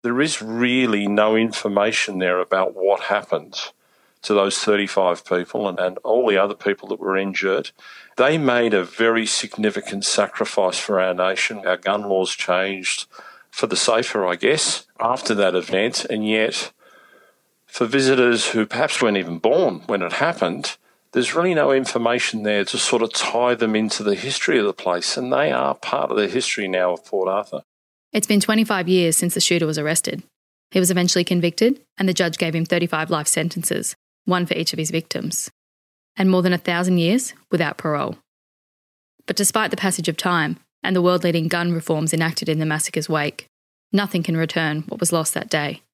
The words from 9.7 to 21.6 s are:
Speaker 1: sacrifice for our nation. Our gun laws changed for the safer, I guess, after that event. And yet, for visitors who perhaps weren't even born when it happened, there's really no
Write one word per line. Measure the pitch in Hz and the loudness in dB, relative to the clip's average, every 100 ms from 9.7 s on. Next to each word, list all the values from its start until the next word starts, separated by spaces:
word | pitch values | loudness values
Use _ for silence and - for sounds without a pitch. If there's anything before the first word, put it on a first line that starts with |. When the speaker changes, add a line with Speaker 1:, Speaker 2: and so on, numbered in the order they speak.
| 101 - 98 - | -2 -6 -6 -2
Speaker 1:
sacrifice | - 101 - 107 - 92 90 | 0 0 -2 -2 2 0 0
for | - 98 | -2 0
our | 92 | 2
nation. | 90 92 95 - 107 95 | 2 0 0 -2 -2 -2
Our | 92 | -2
gun | 98 104 | 0 -2
laws | 101 95 92 | 0 0 0
changed | - - 90 95 95 92 - - - - - _ | -4 0 0 0 -4 -6 -6 -8 -18 -20 -20 _
for | - 107 | -6 -4
the | 98 | 0
safer, | - 113 123 107 92 | 2 0 0 -2 -2
I | 87 | 0
guess, | 117 156 - - - - | 0 2 0 -4 -10 -4
after | 113 127 - 104 | -2 0 -2 2
that | 95 | 2
event. | 90 - 95 113 - - | 0 -2 0 0 -4 -6
And | 113 107 | -4 0
yet, | 110 110 - - _ - - - - _ _ _ _ _ | 0 0 -2 -10 _ -20 -20 -20 -20 _ _ _ _ _
for | - 117 | -4 0
visitors | 139 131 131 120 117 - | 2 4 4 4 4 0
who | 113 107 | 0 -2
perhaps | 117 151 - | 0 -2 2
weren't | 120 98 | 2 2
even | 85 82 | -2 -2
born | 110 151 160 87 - | 2 2 2 -2 -4
when | 101 | -4
it | 90 | -2
happened, | - 151 165 87 92 - - _ _ _ | -2 -2 0 -2 -2 -8 -12 _ _ _
there's | 127 120 160 | -2 0 0
really | 180 | 2
no | 165 | 2